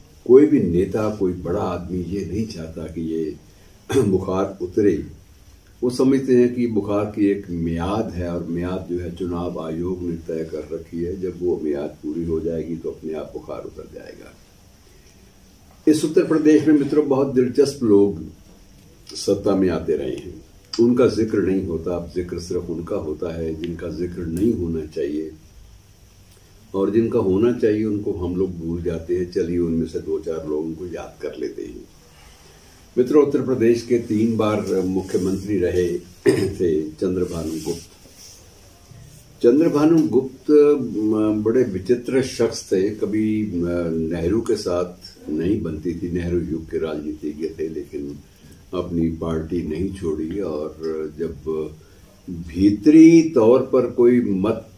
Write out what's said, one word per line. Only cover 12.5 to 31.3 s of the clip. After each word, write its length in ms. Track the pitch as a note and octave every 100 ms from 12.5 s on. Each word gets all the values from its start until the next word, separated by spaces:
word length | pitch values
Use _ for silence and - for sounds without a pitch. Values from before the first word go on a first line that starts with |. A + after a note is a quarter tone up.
| E2 D#2 E2
तो 140 | D#2+
अपने 240 | - D#2+
आप 160 | D#2 D2
बुखार 300 | D2+ D#2 B1
उतर 280 | - - -
जाएगा। 400 | - - - - - - - - _ - - - - - _ - - - - -
इस 160 | D3+
उत्तर 200 | E3+ F#3+
प्रदेश 420 | D#3+ D#3 D3+ D3+ D3
में 120 | D3+
मित्रों 300 | C3+ D3 C#3
बहुत 260 | C3 C3+
दिलचस्प 480 | B2 B2 C#3 C#3 -
लोग 420 | A#2 G2+ G2+ E2 E2 - - - - - - - - -
सत्ता 380 | - F#2+ G2+
में 140 | F#2+ F#2
आते 280 | D#2 E2 D2+
रहे 200 | C2 -
हैं, 260 | F2+ - - - - -
उनका 260 | A#2+ B2 A#2+
जिक्र 320 | - A2 G#2+
नहीं 280 | F#2 F#2+ E2+
होता। 300 | E2 F#2 E2+
अब 160 | E2+
जिक्र 240 | F2+ F2 F2
सिर्फ 320 | E2+ F2 E2+
उनका 260 | E2 E2 G2+
होता 420 | D#2 D2+ E2+ E2
है 220 | D#2+ D#2+
जिनका 280 | F2 E2+ F2
जिक्र 380 | D#2 F2 F2+ F2
नहीं 280 | E2 A2+
होना 320 | A2 E2+ D#2+ D2+
चाहिए, 460 | - C#2+ D2+ D#2 D#2 - - - - _ - - - - - - - -
और 160 | G2 G2
जिनका 280 | G#2+ A2+ A#2
होना 340 | G2 F#2 A#2+
चाहिए 320 | B2 A#2 G#2+
उनको 280 | A2 G#2 G#2
हम 240 | F2 F2 F2+
लोग 220 | F#2 E2+
भूल 240 | E2 E2+
जाते 340 | E2+ E2 E2+ F2+
हैं। 160 | F2
चलिए 260 | G2 E2+ F2
उनमें 280 | E2+ E2 D#2
से 140 | F2
दो 180 | D#2+ D#2
चार 300 | E2 D#2+ D#2
लोगों 240 | D2+ D#2+
को 140 | D#2+ F2+
याद 360 | D#2+ - -
कर 140 | D2